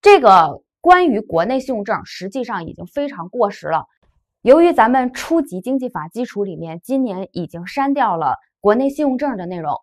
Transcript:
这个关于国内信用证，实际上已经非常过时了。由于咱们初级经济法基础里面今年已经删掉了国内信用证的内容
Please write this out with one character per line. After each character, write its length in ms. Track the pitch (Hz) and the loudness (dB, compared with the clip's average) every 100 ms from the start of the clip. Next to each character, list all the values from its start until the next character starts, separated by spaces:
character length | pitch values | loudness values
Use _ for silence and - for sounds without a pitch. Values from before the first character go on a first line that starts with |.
这 200 | 403 392 | 6 6
个 420 | 240 190 160 - _ _ | 8 6 4 -2 _ _
关 280 | 320 359 359 | 4 6 6
于 120 | 214 | 0
国 240 | - 165 | -2 -2
内 160 | 180 262 | 0 -2
信 140 | 262 | -4
用 100 | 240 | -8
证， 200 | 202 214 - | -4 -6 -8
实 240 | - 185 | -14 -10
际 140 | 262 | -8
上 220 | 240 190 160 | -8 -8 -10
已 60 | |
经 140 | - 175 | -14 -10
非 220 | - 285 | -6 -6
常 200 | 185 175 | -8 -12
过 220 | 247 208 | -2 -2
时 180 | 196 151 | -2 -4
了。 160 | 160 - _ _ _ _ _ | -6 -6 _ _ _ _ _
由 220 | - 294 | 4 6
于 100 | 339 | 6
咱 180 | 330 226 | 4 2
们 220 | 262 254 | 2 -2
初 300 | 247 - 330 | -6 -2 -2
级 180 | 285 185 | -2 -8
经 180 | 220 269 | -6 -6
济 100 | 247 | -6
法 180 | 175 156 | -8 -10
基 160 | 220 | -8
础 200 | 247 208 | -8 -6
里 120 | 202 156 | -8 -8
面 240 | 165 165 | -12 -14
今 200 | - 269 | -6 -4
年 240 | 254 185 196 | -2 -6 -10
已 140 | - 165 | -10 -10
经 200 | 165 180 | -12 -12
删 260 | - 277 | -4 -2
掉 240 | 277 233 170 | 0 0 0
了 200 | 147 - _ _ | -2 -4 _ _
国 140 | 202 | 0
内 140 | 220 277 | 2 0
信 180 | 277 294 | -2 -4
用 100 | 254 | -2
证 200 | 285 214 | -4 -6
的 100 | 175 | -8
内 120 | 180 | -8
容 160 | 151 - | -6 -8